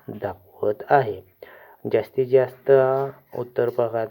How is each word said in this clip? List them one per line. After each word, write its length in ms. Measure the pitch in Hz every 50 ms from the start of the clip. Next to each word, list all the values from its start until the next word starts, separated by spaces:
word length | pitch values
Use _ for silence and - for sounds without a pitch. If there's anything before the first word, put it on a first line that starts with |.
| _ -
दाखवत 640 | 110 104 - 98 90 - _ _ - - - 107 107 - - -
आहे. 480 | 143 143 127 110 98 92 - _ _ _ - - - - - - - _ - - -
जास्तीत 340 | 113 104 - - - 131
जास्त 460 | 123 127 131 127 127 - - - 131 139 135 131 131 135 135 139 139 135 - _ _ - 123
उत्तर 300 | 120 123 - - 123 117
भागात 380 | 117 - 120 113 113 113 113 107